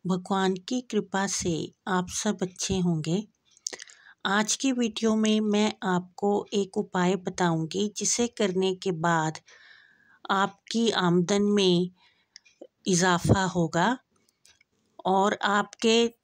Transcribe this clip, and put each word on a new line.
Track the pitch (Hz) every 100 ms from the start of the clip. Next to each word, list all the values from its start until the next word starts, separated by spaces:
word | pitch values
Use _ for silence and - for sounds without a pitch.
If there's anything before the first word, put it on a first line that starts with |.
| 175
भगवान | 185 185 196 190
की | 185 - 254
कृपा | 247 208 196 190 196
से | - 185 160 - _ -
आप | 185 180
सब | - 214 208
अच्छे | 185 - - 190
होंगे। | 180 160 156 185 214 _ _ _ - - - - - - -
आज | 202 214 -
की | 269
वीडियो | 247 233 - 226 220
में | 220 214
मैं | 214 208 214 -
आपको | 185 180 180 - 202 202 -
एक | 208 190 214
उपाय | 190 185 180 190
बताऊंगी | 185 180 175 160 160 185 208 -
जिसे | 208 - 240
करने | - 208 185 190
के | 185 196
बाद | 165 170 165 156 156 _ - - - _ _ _ _ -
आपकी | 196 196 - - 226 233
आमदन | - 180 175 175 202
में | 208 208 190 175 180 _ _ _ _ - _ _ - _ -
इजाफा | 175 185 175 - 196
होगा | 185 175 160 170 196 254 _ _ _ _ _ _ _ _ _ - 180
और | 190 202 208
आपके | 208 202 202 - 226 226 233 -